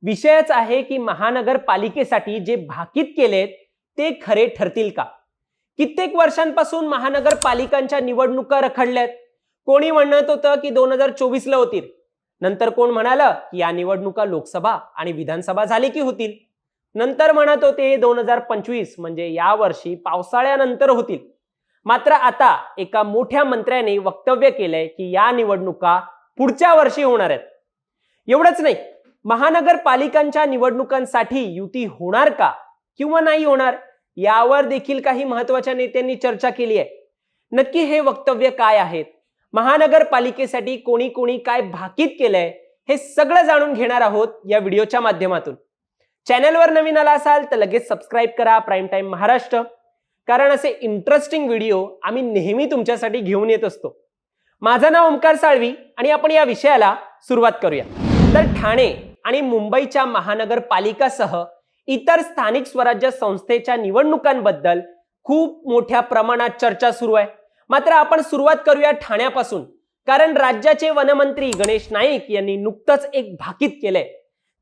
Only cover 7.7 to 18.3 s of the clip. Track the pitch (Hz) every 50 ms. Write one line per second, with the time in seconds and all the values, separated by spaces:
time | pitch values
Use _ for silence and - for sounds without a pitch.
7.7 | - 277 269 262 285 285 254 247 247 233 262 254 254 262 240 - 277 277 269 254
8.7 | 262 - 254 247 247 247 240 240 240 - _ _ _ _ _ _ _ _ _ -
9.7 | 269 285 294 320 320 311 285 285 285 285 285 285 294 262 - 285 285 285 285 285
10.7 | 233 247 254 262 269 254 277 277 262 - 269 254 240 269 262 269 269 262 247 240
11.7 | 240 190 135 - _ _ _ _ _ _ _ _ _ _ 175 185 202 190 233 233
12.7 | 226 240 240 240 240 226 220 240 254 269 294 262 214 - - - - 180 170 170
13.7 | 170 175 175 180 196 190 190 196 190 214 214 208 180 156 156 - - 180 170 214
14.7 | 226 160 - - _ - 160 175 170 151 160 135 160 170 180 - 190 190 214 202
15.7 | 226 226 254 269 - 311 285 262 233 190 226 220 208 214 _ _ _ _ _ _
16.7 | _ _ _ _ _ 214 233 262 277 262 311 311 311 302 294 294 294 294 294 277
17.7 | 277 285 269 269 269 269 220 240 240 240 240 240